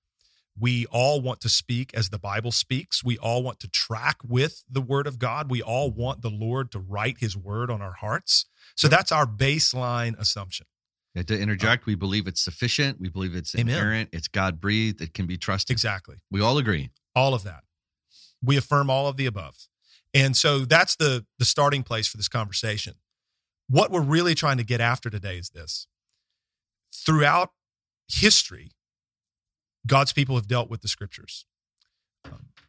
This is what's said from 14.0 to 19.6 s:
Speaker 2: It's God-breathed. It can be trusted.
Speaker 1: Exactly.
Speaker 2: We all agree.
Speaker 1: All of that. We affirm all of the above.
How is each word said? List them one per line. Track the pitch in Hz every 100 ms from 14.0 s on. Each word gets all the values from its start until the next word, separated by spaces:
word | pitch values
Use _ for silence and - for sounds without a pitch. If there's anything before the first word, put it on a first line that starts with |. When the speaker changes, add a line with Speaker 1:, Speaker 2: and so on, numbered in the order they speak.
| 110
Speaker 2:
It's | 82 -
God-breathed. | 101 95 80 98 110 113 98
It | 80
can | - 87
be | 90
trusted. | - 95 -
Speaker 1:
Exactly. | 117 110 98 - - -
Speaker 2:
We | 98
all | 107 147
agree. | 117 82 67 _ _
Speaker 1:
All | 127 135
of | 123
that. | 98 76 _ _ _ _ _ _ - -
We | 123 139
affirm | - 143 139
all | 135 143
of | 135
the | 131
above. | 98 73 -